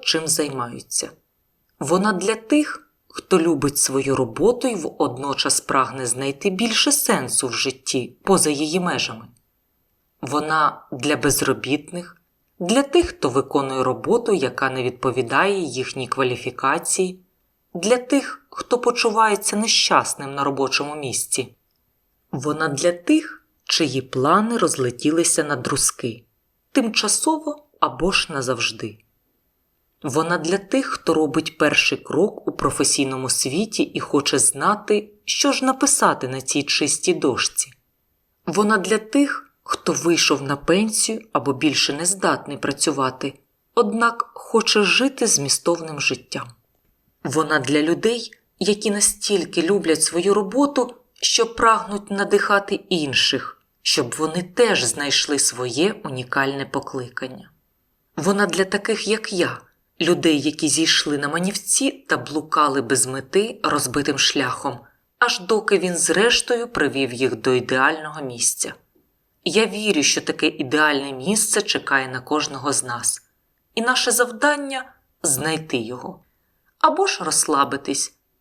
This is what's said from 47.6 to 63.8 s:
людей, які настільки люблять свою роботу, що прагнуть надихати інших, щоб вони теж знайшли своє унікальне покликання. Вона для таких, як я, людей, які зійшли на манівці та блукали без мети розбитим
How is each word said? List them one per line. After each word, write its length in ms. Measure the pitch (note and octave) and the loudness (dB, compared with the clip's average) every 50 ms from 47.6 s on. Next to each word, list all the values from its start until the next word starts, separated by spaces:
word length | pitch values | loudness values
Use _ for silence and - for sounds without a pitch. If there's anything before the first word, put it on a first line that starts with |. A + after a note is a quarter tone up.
| B2+ C3 D3 D3+ | 2 2 2 2
людей, 500 | D3+ D#3+ E3+ C#3 - A3 A#3+ A#3 - - - _ _ _ _ - | 4 2 2 2 2 2 0 0 -4 -10 -16 _ _ _ _ -2
які 320 | F#3 G#3 G#3 G#3 - G#3+ | 0 0 2 2 0 -2
настільки 720 | G3+ G#3 G3+ - - - - - G3+ F3+ - - - F3 | 0 2 0 0 0 -2 -2 0 0 0 0 0 -2 0
люблять 420 | D#3 F3 G3+ F#3+ D#3 E3 D#3 D3+ - | 2 2 2 2 2 2 2 2 0
свою 300 | - D#3+ F3 F3+ G3+ G3+ | 0 0 0 2 4 2
роботу, 600 | G#3+ G3 F#3 A3 C4+ C#4+ C#4+ C#4+ C4 A#3+ B3 - - _ _ _ | 2 2 0 2 2 2 2 2 0 -2 -2 -4 -12 _ _ _
що 400 | _ - - - A#3+ A3+ A3+ A#3 | _ -2 0 2 2 0 0 0
прагнуть 580 | - A#3 A3+ A3 G#3 - G3 G#3 G3+ - - | 2 4 4 4 4 0 -4 -6 -6 -6 -4
надихати 640 | G3+ G3 G3+ G3+ G3+ G3+ - - G3+ G3 G3+ - G3+ | -4 -2 0 2 2 2 4 4 2 2 2 0 -4
інших, 840 | - - - F#3 E3 D3+ C3+ B2 - - - C#3 B2 - - - - _ _ _ _ | -6 -2 -2 -2 -2 0 0 0 2 2 2 0 -2 -4 -8 -14 -18 _ _ _ _
щоб 340 | - - - D#3 B2+ A#2 - | -4 -2 0 0 0 -2 -2
вони 260 | - D#3 D#3 D#3+ F3+ F3+ | -4 -4 -2 -2 -4 -6
теж 400 | - - B3+ A#3+ A3 F3+ - - | -2 2 4 4 4 4 2 0
знайшли 560 | A#2 - D3 C#3+ C#3 C3+ - - - D3 C3+ | 0 -2 -2 -2 0 0 0 2 2 0 0
своє 560 | - - A#2+ A#2+ B2+ B2 A#2 C#3 F3 G#3+ A3 - - | 0 0 -2 -2 -6 -4 0 0 2 0 0 -2 -8
унікальне 600 | D3+ C3 B2+ B2+ B2+ - C#3 C3+ C#3 C#3 C#3 C3+ | -8 -8 -8 -8 -4 -2 0 0 0 -2 -4 -6
покликання. 840 | C#3 - C#3 - - - C3 B2 A#2+ - - C3 B2+ B2+ C3 - - _ _ _ _ _ _ _ _ _ _ _ _ _ | -6 -6 -6 -6 -6 -8 -8 -10 -10 -10 -10 -10 -10 -12 -14 -20 -20 _ _ _ _ _ _ _ _ _ _ _ _ _
Вона 300 | - C#3 G3 G3+ G3+ G#3 | -4 0 0 2 2 2
для 200 | F3+ D#3 F#3 F#3+ | 2 2 0 0
таких, 420 | F#3+ G#3 G3+ - - G#3+ - - | 0 -2 -2 -2 -2 -2 -2 -2
як 260 | G3 G#3+ G#3+ - - G3+ | -2 -2 -2 -4 -4 -2
я, 280 | F3 D#3 B2 - - - _ _ _ _ _ _ - | -2 0 -2 -2 -6 -14 _ _ _ _ _ _ -2
людей, 400 | E3 E3 F3 C#3+ D#3 E3 D3+ C#3+ | 0 2 2 4 4 2 2 2
які 260 | C3 D#3 - - D#3+ | 2 -2 -2 0 0
зійшли 500 | D3 - D#3+ E3 D#3 - - - D#3 D3 | 0 2 2 2 2 2 2 2 0 -2
на 100 | C#3 D3 | -2 -2
манівці 640 | C#3+ D#3+ E3+ F3+ G3 G3 - - - - - C4+ C4+ | -2 -2 -2 -2 -2 -2 -4 -4 -2 0 0 0 0
та 260 | - - _ - D#3+ | -2 -4 _ -2 -2
блукали 640 | C3 - - D3 D#3 D3+ - - D#3 D3+ C#3+ C3+ C#3 | -2 -2 -4 -6 -6 -4 0 2 2 2 2 2 0
без 260 | B2 A#2 C3+ B2+ - | 0 0 0 0 0
мети 520 | C3 C3 C3+ - - - G3 G#3+ A3+ - - - | 0 -4 -6 -4 0 0 2 2 0 -2 -4 -2
розбитим 540 | D3+ D3 C#3+ | -2 0 0